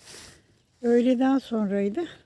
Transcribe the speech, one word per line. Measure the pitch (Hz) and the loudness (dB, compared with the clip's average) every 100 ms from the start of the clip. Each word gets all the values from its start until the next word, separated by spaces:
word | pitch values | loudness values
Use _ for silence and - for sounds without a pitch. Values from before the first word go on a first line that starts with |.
| - - - - _ _ _ _ | -20 -20 -20 -20 _ _ _ _
öğleden | 240 240 247 247 262 269 | 2 4 4 2 2 0
sonraydı. | - 220 202 202 202 269 330 - | -2 -4 -2 0 -2 -4 -8 -10